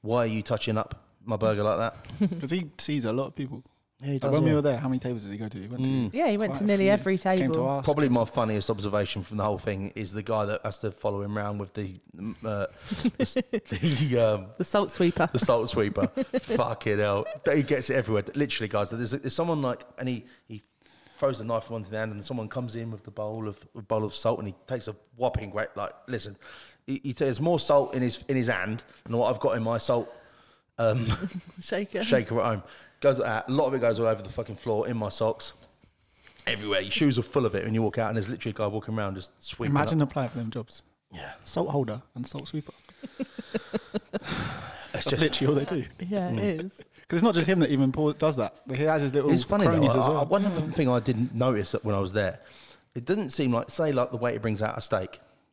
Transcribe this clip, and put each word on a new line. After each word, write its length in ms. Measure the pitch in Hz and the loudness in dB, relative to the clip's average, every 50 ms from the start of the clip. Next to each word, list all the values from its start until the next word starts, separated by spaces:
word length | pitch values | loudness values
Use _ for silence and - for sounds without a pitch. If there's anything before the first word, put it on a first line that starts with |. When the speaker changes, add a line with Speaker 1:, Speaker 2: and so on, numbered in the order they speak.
Speaker 1:
Why 220 | - 104 113 123 117 | -2 0 2 2 2
are 40 | 113 | 2
you 160 | 110 110 101 | 0 -2 -2
touching 340 | - 120 107 - - 107 107 | -2 -2 -2 0 0 0 0
up 260 | 107 - - - - _ _ _ - | -2 -4 -8 -14 -14 _ _ _ -8
my 100 | 117 113 | -6 -2
burger 280 | 101 107 110 107 101 104 | 2 2 2 2 4 2
like 140 | 104 101 82 113 117 - - - - - - | 2 2 2 0 -2 -4 -8 -16 -16 -4 -2
that? 200 | 214 180 175 165 | -2 0 0 -4
Speaker 2:
<laughs> 0 | |
Speaker 3:
'Cause 120 | 143 131 | -4 -2
he 180 | 165 185 175 147 - - | -2 -2 -2 -6 -8 -10
sees 280 | - - 151 147 117 | -6 -4 -2 -2 0
a 60 | 110 | 0
lot 160 | 110 123 135 - | 0 0 -2 -4
of 80 | - | -4
people. 280 | - 143 127 143 135 - _ _ _ _ _ _ _ | -8 -8 -8 -8 -12 -16 _ _ _ _ _ _ _
Speaker 1:
Yeah, 60 | 131 | -6
he 60 | 143 143 | -4 -4
Speaker 3:
Like, 80 | 135 | -2
Speaker 1:
does, 100 | 131 139 | 0 2
Speaker 3:
when 120 | 135 151 156 | 4 4 6
we 60 | 160 | 6
Speaker 1:
yeah. 40 | 156 151 | 4 6
Speaker 3:
were 40 | |
there, 160 | 143 147 131 117 | 4 2 2 2
how 100 | 151 131 | 0 -2
many 120 | 131 127 | -2 0
tables 240 | - 131 123 113 104 | -2 -2 -4 -4 -6
did 80 | 101 | -8
he 80 | 101 104 | -8 -6
go 80 | 110 107 | -6 -8
to? 80 | - 95 | -8 -8
He 60 | 95 107 | -10 -8
went 160 | 123 123 131 | -4 -2 0
to 60 | 131 | 0
Speaker 1:
Mm. 200 | 135 131 123 104 - | 2 0 0 -2 0
Speaker 2:
Yeah, 140 | 254 349 294 | 0 0 2
he 80 | 208 202 | 2 0
went 140 | 220 196 | 0 -2
Speaker 3:
quite 80 | - - | -2 0
Speaker 2:
to 40 | 202 | 2
Speaker 3:
a 20 | 208 | 2
Speaker 2:
nearly 160 | 202 196 190 | 4 4 6
Speaker 3:
few. 80 | 190 | 4
Speaker 2:
every 260 | 202 202 202 190 190 180 | 4 4 2 0 0 0
Speaker 3:
Came 200 | - 190 190 185 | 2 2 2 2
to 40 | 180 165 | 2 2
Speaker 2:
table. 200 | 160 160 127 135 | 2 2 0 0
Speaker 3:
us, 160 | 139 139 135 | 0 0 2
Speaker 1:
Probably 220 | 151 147 147 151 135 | 2 4 4 4 4
Speaker 3:
came 60 | 123 | 6
to 60 | 120 | 4
Speaker 1:
my 60 | 113 | 4
funniest 440 | 104 - - 120 110 107 104 95 - | 2 2 0 0 2 0 -2 0 -2
observation 540 | 113 101 98 104 98 104 101 - - 104 90 | -2 -2 -2 0 2 2 0 0 -2 -6 -8
from 140 | - 107 104 | -6 -4 0
the 60 | 98 | 0
whole 140 | 104 104 90 | 0 0 0
thing 340 | - 110 101 95 98 98 - | -2 -4 -2 -2 -4 -6 -6
is 180 | - 107 92 92 | -8 -8 -6 -6
the 80 | 107 | -8
guy 240 | 101 - 113 107 104 | -4 -2 0 0 0
that 160 | 101 107 - - | 0 -2 -4 -4
has 140 | 107 101 - | -6 -6 -4
to 120 | - 107 | -6 -6
follow 320 | 92 - - 104 101 101 101 | -8 -2 -4 -2 -2 -2 -4
him 120 | 101 104 | -4 -4
round 240 | 107 104 104 104 104 | -4 -4 -4 -4 -4
with 140 | 101 98 _ | -6 -8 _
the, 260 | - 104 95 92 - _ _ - - | -6 -6 -6 -8 -12 _ _ -14 -10
um, 160 | 98 110 104 - - | -10 -10 -10 -8 -6
uh, 220 | 110 107 101 98 - - - | -4 -4 -2 -4 -6 -6 -12
Speaker 2:
<laughs> 400 | - - 214 - - 247 - - | -10 -10 -8 -2 -2 -2 0 0
Speaker 1:
the, 260 | 262 - - 262 233 _ - 214 - - 110 95 | -4 -2 0 -2 -2 _ -4 -6 -6 -4 -6 0
the, 380 | - 170 147 117 151 143 123 120 | 0 2 2 2 2 2 4 4
um, 260 | 117 110 107 104 95 95 - - | 6 4 4 2 -2 -8 -6 -6
Speaker 2:
The 40 | 180 | -6
salt 280 | - - 208 202 - | 0 2 2 2 2
sweeper. 360 | - - 185 170 - - 170 - - | 0 2 2 2 4 2 0 2 2
Speaker 1:
the 60 | 127 | 0
salt 300 | - - 123 117 113 127 | 4 4 4 4 4 0
sweeper. 340 | - 117 107 101 - - - - | 2 2 0 2 2 0 0 0
Speaker 2:
<laughs> 340 | - - 262 - - 254 | 0 -4 -6 -2 -2 -4
Speaker 1:
Fucking 580 | - - 226 - 120 117 117 - - 113 104 101 | -2 0 0 0 0 0 -2 -4 0 0 2 2
hell. 260 | 104 104 101 101 110 - - - - 170 | 4 2 2 0 0 -4 -8 -2 0 2
He 120 | 143 151 135 | 4 4 4
gets 260 | - 147 131 127 - | 4 2 0 0 0
it 60 | 135 | 0
everywhere. 280 | 135 117 101 110 104 101 - - | 0 0 2 0 0 0 -2 -2
Literally, 320 | 139 147 139 - - 113 104 | -2 -2 -2 0 -4 -4 0
guys, 240 | 104 104 101 98 | 0 0 0 0
there's, 200 | 117 113 123 117 | -2 -4 -4 -4
there's 220 | 123 139 - 135 - | -4 -4 -6 -6 -2
someone, 280 | - 165 170 165 151 139 | -2 0 0 0 0 0
like, 180 | 127 120 - - - - - | -2 -4 -4 -10 -20 -14 -8
and 100 | 127 127 | -6 -6
he, 180 | 127 117 - - - _ _ _ | -6 -6 -8 -14 -20 _ _ _
he 140 | 113 107 _ _ _ _ _ - - _ _ - - - | -18 -18 _ _ _ _ _ -20 -20 _ _ -20 -8 0
throws 220 | - 135 131 107 | 0 0 0 0
the 60 | 110 | -4
knife 180 | 113 117 113 110 | -2 -2 -2 -2
from 100 | - 117 | -4 -8
one 100 | 113 104 | -8 -8
to 40 | 92 | -6
the 80 | 107 107 | -4 -4
hand, 140 | 110 110 | -4 -4
and 120 | 104 104 98 | -6 -8 -8
someone 240 | - 131 120 110 104 | -8 -6 -6 -6 -6
comes 260 | - 135 123 120 107 | -6 -6 -6 -6 -8
in 160 | 117 117 117 | -8 -8 -8
with 120 | 110 101 - | -10 -12 -14
the 60 | - | -16
bowl 360 | 101 - 107 107 110 113 110 107 | -10 -8 -8 -6 -6 -6 -6 -8
of, 100 | 101 - - - _ | -8 -10 -16 -20 _
a 60 | - | -18
bowl 220 | 107 _ 113 110 107 | -4 _ 0 0 0
of 80 | 104 - | 0 -4
salt, 240 | - - 113 117 - | 0 0 0 0 0
and 100 | 107 101 | -2 -8
he 60 | 92 _ _ - | -10 _ _ -8
takes 200 | 131 127 107 - | -6 -6 -6 -8
a 80 | 104 - _ _ _ | -12 -12 _ _ _
whopping 340 | 113 123 123 - 113 107 98 | -2 -2 0 0 -2 -6 -4
great, 200 | 92 104 107 - - | -4 -4 -4 -4 -4
like, 160 | 101 101 - - - - | -8 -8 -8 -8 -12 -10
listen, 320 | - 123 110 - 104 98 - - - - - - - - _ _ - | -6 -6 -6 -6 -8 -14 -16 -20 -20 -20 -20 -20 -20 -20 _ _ -8
he, 120 | 135 135 _ | -8 -6 _
he, 80 | 143 120 | -6 -4
there's 260 | - 156 135 123 120 | 0 0 0 0 0
more 180 | 151 165 175 151 | 2 2 2 2
salt 340 | - - 147 143 135 - - | 4 6 6 6 6 4 0
in 80 | 131 | 0
his, 220 | 127 123 113 - - - | 0 0 -2 -4 -4 0
in 80 | 139 | 0
his 120 | 131 120 117 | 2 2 2
hand 340 | 117 92 92 101 107 117 - - - - _ | 0 0 0 -2 -4 -6 -8 -14 -20 -20 _
than 120 | - 117 117 | -4 0 2
what 120 | 120 110 123 | 2 2 0
I've 60 | 107 | 2
got 160 | - 135 135 120 | 0 0 0 2
in 40 | 113 | 0
my 140 | 113 117 113 | 0 -2 -2
salt, 340 | - - 127 120 107 - - - - - - - - _ _ _ _ _ _ - | 0 2 0 0 0 -4 -10 -20 -20 -20 -20 -20 -20 _ _ _ _ _ _ 2
um, 260 | 117 113 110 127 113 107 117 - 185 202 - 180 - | 2 2 4 2 2 0 0 0 -2 -6 -8 -8 -12
<laughs> 160 | - - - | -12 -18 -14
Speaker 2:
Shaker. 420 | - - 220 190 208 190 - 180 214 | -8 -6 -4 -4 -4 -4 -4 -4 0
Speaker 1:
shaker 360 | 220 - 127 113 - 117 117 | 4 2 2 2 2 0 0
at 60 | 98 | 2
home. 180 | 120 113 98 - - - - - - _ _ | 2 0 -2 -4 -10 -20 -20 -20 -20 _ _
Goes 180 | - 143 135 123 | 2 4 4 4
like 80 | 113 117 | 0 0
that. 220 | 113 113 - - | 0 -2 -2 -2
A 20 | |
lot 140 | 127 143 151 131 | 0 2 2 2
of 60 | 139 | 2
it 40 | 131 | 2
goes 200 | 117 117 113 110 | 2 2 2 2
all 80 | 117 110 | 2 2
over 140 | 110 101 98 | 2 0 -4
the 60 | 98 | -10
fucking 260 | - - 113 - 107 | -8 -8 -8 -8 -10
floor, 320 | - - 120 110 104 - - | -10 -4 -2 0 0 0 -2
in 100 | 120 117 | -2 -4
my 120 | 107 101 | -4 -4
socks, 440 | - - 110 110 110 - - - - - - _ _ _ _ _ _ _ _ _ _ _ _ - _ - - - | -2 0 0 0 0 -2 -8 -14 -14 -16 -20 _ _ _ _ _ _ _ _ _ _ _ _ -20 _ -10 -4 -4
everywhere. 340 | 120 104 104 104 101 95 | -4 -4 -2 0 0 0
Your 80 | 95 101 | 0 0
shoes 280 | - - 156 143 127 120 | 0 2 4 4 4 2
are 40 | 117 | -2
full 220 | - - 143 127 | 0 0 0 0
of 80 | 110 90 | 2 0
it 100 | 98 - | 0 -2
when 80 | 110 110 | 0 0
you 60 | 113 113 | 2 0
walk 140 | 104 - - | 0 0 0
out, 100 | 113 104 | -2 0
and 80 | 110 113 | 0 -2
there's 120 | 98 98 | -2 -4
literally 220 | 127 - - 120 | -6 -6 -6 -8
a 60 | 101 - | -4 -2
guy 100 | 107 101 | -2 -2
walking 300 | 101 110 - - 110 110 | -2 -4 -6 -4 -4 -4
around 180 | 104 98 95 | -4 -4 -4
just 160 | 95 92 - _ _ - | -8 -12 -14 _ _ -16
sweeping 320 | - - - 120 139 143 | -14 -8 -6 -2 2 2
Speaker 3:
Imagine 260 | 139 151 - 165 160 | 2 2 2 4 2
Speaker 1:
up. 80 | 147 131 | 2 2
Speaker 3:
applying 200 | - 147 131 117 | 0 -4 -4 -4
for 80 | - 123 | -4 -6
them 100 | 117 113 | -8 -6
jobs. 320 | 113 123 110 - - - _ _ _ _ _ _ - | -6 -8 -10 -10 -14 -20 _ _ _ _ _ _ -18
Speaker 1:
Yeah. 200 | - - - - - - | -16 -16 -16 -16 -18 -16
Speaker 3:
Salt 260 | - - - 175 - | -8 -4 -2 -2 0
holder 320 | 143 143 131 110 107 123 - _ _ | 0 0 0 0 -4 -8 -10 _ _
and 100 | 123 123 | -10 -10
salt 220 | - - 143 135 - | -8 -8 -12 -12 -8
sweeper. 260 | - 156 147 - - - _ - - - - - - - | -8 -8 -8 -8 -18 -20 _ -20 -20 -16 -16 -16 -10 -10
Speaker 1:
<laughs> 80 | 269 - - - - - - 226 - - - 247 - - - - - - - 202 - - - - - - - - - - - - - - - | -10 -10 -10 -16 -16 -8 -8 -8 -8 -4 -8 -8 -8 -4 -8 -8 -8 -6 -8 -8 -6 -6 -6 -4 -4 -6 -6 -8 -12 -12 -14 -16 -16 -8 -8
It's 120 | - - | -6 -2
Speaker 3:
That's 120 | 147 139 127 | 0 2 2
Speaker 1:
just 40 | |
Speaker 3:
literally 320 | 160 151 - - 240 - 151 147 | 2 2 2 2 2 4 4 2
all 60 | 139 | 2
they 0 | - 185 156 | 0 -2 -4
do. 40 | 123 - - - | -4 -6 -8 -10
Speaker 2:
Yeah, 300 | 185 175 208 202 180 180 | -6 -4 -2 -2 -2 0
it 60 | 180 | 0
Speaker 1:
Mm. 300 | 110 101 208 175 156 170 | 0 0 0 0 -2 -4
Speaker 2:
is. 60 | 190 - - - _ _ - - _ | -8 -12 -16 -20 _ _ -20 -8 _
Speaker 3:
'Cause 100 | 170 170 | 2 4
it's 60 | 180 | 4
not 120 | 233 196 | 6 6
just 120 | 170 160 151 | 4 4 4
him 120 | 190 180 | 6 4
that 100 | 160 - | 6 4
even 220 | 147 135 139 131 | 6 4 4 4
Paul 220 | 127 156 151 151 147 | 4 4 2 2 2
does 220 | - - 156 151 131 | 2 0 0 2 2
that. 180 | 110 95 - - - - 131 | -2 -2 -4 -10 -10 -6 -2
He 100 | 127 147 | 0 2
has 180 | 156 160 156 | 2 2 2
his 120 | 143 135 127 | 2 2 2
little 160 | 143 139 147 | 2 4 6
Speaker 1:
It's 120 | - - - | 4 4 4
funny 220 | - 196 202 196 | 2 2 4 4
though, 60 | 165 | 6
Speaker 3:
cronies 200 | 165 160 151 127 117 | 6 6 4 4 4
as 100 | 127 131 - | 4 4 4
Speaker 1:
I, 20 | |
Speaker 3:
well. 80 | 156 147 | 4 2
Speaker 1:
I, 40 | 147 | 2
one 220 | 156 - 202 196 | 2 4 4 4
other 160 | 202 180 165 156 151 | 2 2 0 -2 -2
thing 180 | - - 156 127 | 0 2 2 4
I 100 | 123 120 | 4 2
didn't 360 | 110 131 123 110 120 147 - | 2 2 0 2 0 -2 0
notice 360 | 113 123 131 123 104 98 - | 0 2 2 2 2 0 -2
that 140 | - 110 - | -4 -2 0
when 80 | 107 104 | 0 0
I 40 | 98 | 0
was 140 | 98 90 95 | 0 0 0
there, 260 | 107 101 92 - - - - - - - - - - _ _ _ | 0 0 0 -2 -4 -14 -20 -20 -20 -20 -20 -20 -20 _ _ _
it 100 | 127 120 | -10 -2
didn't 240 | - 185 208 202 135 | -2 0 0 0 -4
seem 220 | 131 - 151 127 120 | -2 0 2 2 2
like, 160 | 117 - - | 2 0 -4
say, 220 | - - 165 156 | -2 0 0 2
like, 200 | 143 127 123 123 | 4 2 2 0
the 60 | - 113 | 0 -2
waiter 220 | 117 123 113 110 | 0 0 0 0
brings 220 | 110 113 107 98 | 0 -2 0 0
out 160 | 107 107 - - | 0 -2 -2 -4
a 40 | |
steak. 380 | - - - 98 92 - - - - _ _ _ _ _ | -4 -2 -2 -2 -2 -4 -10 -18 -20 _ _ _ _ _